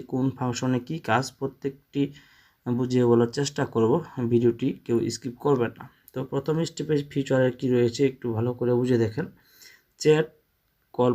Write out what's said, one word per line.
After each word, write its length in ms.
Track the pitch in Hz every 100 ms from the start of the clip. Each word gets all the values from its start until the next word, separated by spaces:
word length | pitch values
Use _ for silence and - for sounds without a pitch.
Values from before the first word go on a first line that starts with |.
| -
কোন 120 | 131 135 131
ফাংশনে 400 | 127 120 127 127 123
কি 100 | 160 -
কাজ, 160 | 113 131 -
প্রত্যেকটি 640 | 135 - 139 139 _ 143 139 - - _ _ _ 123
বুঝিয়ে 380 | 123 127 127 120
বলার 200 | 117 120 143
চেষ্টা 240 | 143 - 131
করব, 180 | 117 113 160 - - 117
ভিডিওটি 360 | 120 120 117 131 -
কেউ 140 | - 117 -
স্কিপ 200 | - 127 120
করবেন 280 | 147 131 113 -
না। 60 | - _ _
তো 60 | 135
প্রথম 300 | 131 139 139 160 165
স্টেপে 260 | - 151 151 143
ফিচারে 360 | 143 135 131 127 123
কি 80 | 131
রয়েছে 280 | 123 120 117 135
একটু 160 | 135 120 110
ভালো 140 | 120 120
করে 140 | 123 123
বুঝে 160 | 127 120
দেখেন, 220 | 110 107 - - _ _ - - _ _
চ্যাট 260 | - 156 156 - _ _ _ _ _ -
কল 160 | 123